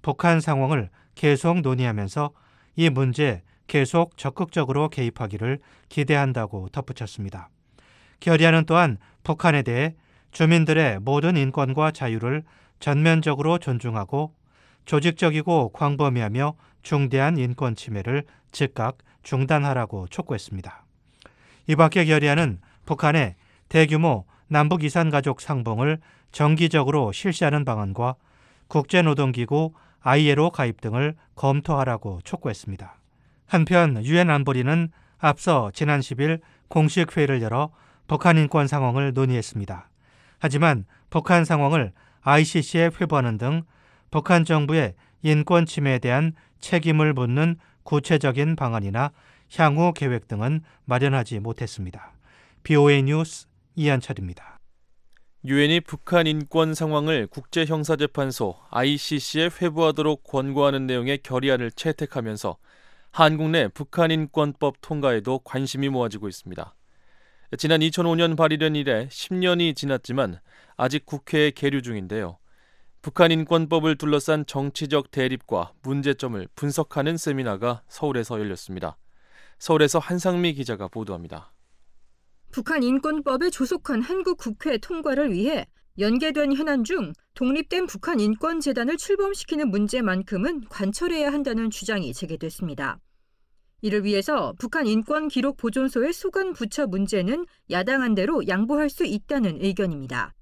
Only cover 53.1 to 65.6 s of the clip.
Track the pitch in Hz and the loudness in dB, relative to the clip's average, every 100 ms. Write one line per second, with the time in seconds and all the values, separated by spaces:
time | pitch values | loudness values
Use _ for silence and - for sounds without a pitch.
53.1 | 151 160 - - _ _ - 147 135 - | 0 -2 -8 -20 _ _ -2 0 0 -2
54.1 | 131 92 90 - - - _ _ _ - | -8 -8 -12 -18 -20 -20 _ _ _ -20
55.1 | - - _ 131 139 147 170 165 147 - | -20 -20 _ -2 2 4 2 -2 -14 0
56.1 | 175 160 151 147 165 160 156 160 151 147 | 2 2 0 -2 0 0 0 -2 0 0
57.1 | 156 101 - - 170 156 160 151 156 147 | 0 -2 -8 -6 -2 -2 -2 -2 0 0
58.1 | - 135 127 107 87 - - 131 143 - | -2 -4 -2 -6 -6 -8 -2 0 0 -2
59.1 | 151 - 151 170 - 180 156 165 151 151 | -6 -4 -2 -2 -2 -4 0 0 2 -2
60.1 | 151 - 139 135 139 139 135 131 127 120 | -2 -4 -4 -2 0 0 0 -2 -2 -2
61.1 | 139 - 127 135 127 120 - 160 151 147 | -4 -4 -2 0 0 -2 -6 -6 -4 -6
62.1 | 135 113 107 101 82 _ _ - - - | -6 -8 -6 -8 -8 _ _ -20 -20 -16
63.1 | - 156 156 156 160 113 - 147 - 165 | 4 4 4 0 2 0 -2 -10 0 2
64.1 | 160 156 160 147 139 143 131 - 151 139 | 2 -2 -2 -2 0 -4 -4 -8 -2 0
65.1 | 117 101 131 - 131 | 0 -2 -6 -4 -6